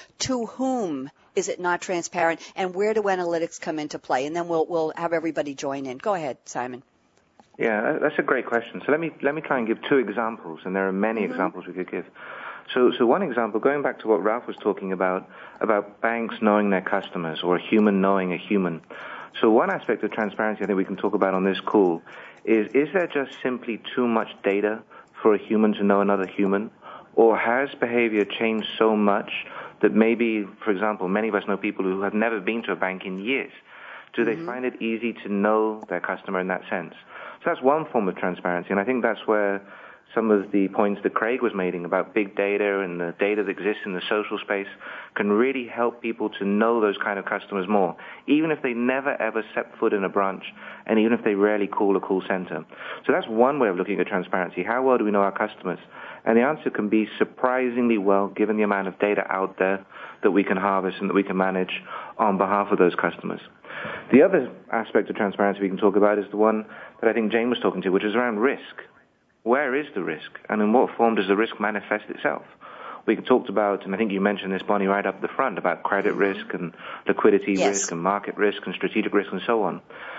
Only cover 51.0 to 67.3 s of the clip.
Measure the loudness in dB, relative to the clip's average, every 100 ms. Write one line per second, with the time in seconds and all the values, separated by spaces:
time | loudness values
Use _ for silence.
51 | 4 2 2 4 4 4 0 0 2 2
52 | 2 -2 0 -4 -4 -8 -10 -16 -14 -10
53 | 0 0 0 4 4 4 2 2 -2 -2
54 | -2 -2 -2 -2 -2 -4 -2 0 2 4
55 | 4 4 2 2 -4 -4 -8 -8 -10 -18
56 | -18 -8 2 4 4 0 -4 -2 2 2
57 | 0 -2 -4 0 0 2 0 0 2 2
58 | 4 2 2 0 0 2 2 0 -2 0
59 | 0 2 0 -2 -2 0 0 0 -6 -18
60 | -18 -2 2 4 2 0 2 0 0 -2
61 | 0 2 2 0 0 0 -2 -6 -10 -14
62 | -12 -2 0 2 2 2 2 4 4 4
63 | -2 -4 -8 -10 -12 -20 -16 -12 -10 -10
64 | 4 8 8 6 0 -10 -4 -4 0 0
65 | 0 -2 -2 2 0 2 -2 2 2 4
66 | 4 4 -2 2 2 2 -4 -14 -18 -2
67 | 0 2 2